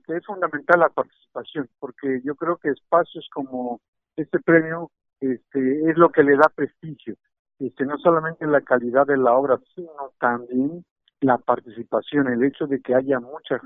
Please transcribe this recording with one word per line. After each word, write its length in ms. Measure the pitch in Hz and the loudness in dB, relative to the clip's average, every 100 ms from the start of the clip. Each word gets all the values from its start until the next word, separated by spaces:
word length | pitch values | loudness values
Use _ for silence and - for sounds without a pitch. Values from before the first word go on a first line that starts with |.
que 120 | - 170 | -10 -10
es 100 | - | -10
fundamental 540 | 190 170 147 - 175 | -6 -6 -4 2 4
la 80 | 156 | 4
participación, 800 | - - _ _ 123 113 156 127 _ | 0 -8 _ _ -18 -12 -10 -10 _
porque 420 | 135 - 139 131 | -16 -8 -6 -6
yo 100 | 131 | -6
creo 220 | 143 165 175 | -6 -6 -4
que 140 | 156 | -4
espacios 580 | 127 _ 170 165 170 - | -6 _ 0 0 -8 -14
como 480 | 147 135 127 123 120 _ _ _ - | -12 -10 -8 -8 -10 _ _ _ -12
este 240 | 147 165 | -4 -2
premio, 500 | 165 165 160 165 165 _ _ _ | 4 4 4 -6 -12 _ _ _
este, 680 | 135 120 _ 139 131 151 160 | -6 -6 _ -2 -2 0 0
es 80 | 160 | 4
lo 140 | 170 | 4
que 140 | - | 6
le 120 | 143 139 | 4 6
da 140 | 156 | 4
prestigio, 600 | - 143 _ 160 131 - - _ _ _ - | 2 -8 _ -18 -16 -16 -16 _ _ _ -10
este, 260 | 131 - 135 | -8 -6 -6
no 100 | 143 | 0
solamente 460 | 180 165 160 165 | 2 2 0 -6
la 180 | 156 143 | 0 0
calidad 440 | - 127 120 131 139 | 2 -2 2 0 2
de 100 | 135 | 2
la 180 | 120 | 2
obra, 260 | 127 139 120 _ - | 2 2 -2 _ -18
sino 340 | 170 147 135 - | -16 -16 -18 -4
también 640 | 120 120 120 127 139 175 - _ _ _ | -2 -2 -4 -4 -4 -6 -18 _ _ _
la 160 | 135 120 | 0 0
participación, 880 | - 123 120 110 113 113 - 147 135 | 0 -2 -4 -16 -6 -6 -4 -2 -2
el 160 | 117 | 0
hecho 220 | 135 - 151 | -2 -2 -6
de 160 | 135 | -6
que 120 | 135 | -2
haya 240 | 127 135 131 | -2 0 -4
mucha 380 | 120 156 - 127 | -6 -14 -8 -8